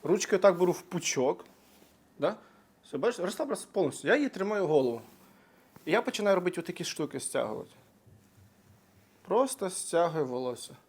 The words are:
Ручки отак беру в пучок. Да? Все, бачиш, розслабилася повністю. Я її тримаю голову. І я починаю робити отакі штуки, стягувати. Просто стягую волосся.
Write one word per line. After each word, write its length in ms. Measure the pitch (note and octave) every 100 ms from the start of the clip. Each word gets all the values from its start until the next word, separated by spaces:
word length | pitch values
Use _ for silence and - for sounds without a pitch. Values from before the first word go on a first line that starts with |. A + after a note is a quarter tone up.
Ручки 340 | - F#3+ - G3
отак 220 | G3 E3+
беру 140 | F3+
в 100 | E3+
пучок. 600 | - F3 - - C3 F3 - - _ - - _ _ _
Да? 180 | D3 G#3+ - - _ _
Все, 140 | - -
бачиш, 220 | A3 A#3
розслабилася 460 | F#3 - C#4+ G3+ -
повністю. 360 | - D#3+ - C#3+
Я 80 | A#3+
її 120 | C#4+
тримаю 380 | - G3 G#3 F3
голову. 340 | D3+ B2+ A2+ - - - _ _ _ _ -
І 80 | -
я 100 | G3
починаю 340 | A#3+ - G#3 F#3+
робити 240 | F3+ F3
отакі 240 | E3 F3
штуки, 360 | E3 - D3 C3+
стягувати. 500 | - C3+ A#2 G#2+ - - - _ - - _ _ - _ _ - _ _ _ _
Просто 480 | - A3 C4 - F#3+
стягую 560 | F#3 - E3 E3+ D#3+ C3
волосся. 500 | B2 B2+ A#2 - -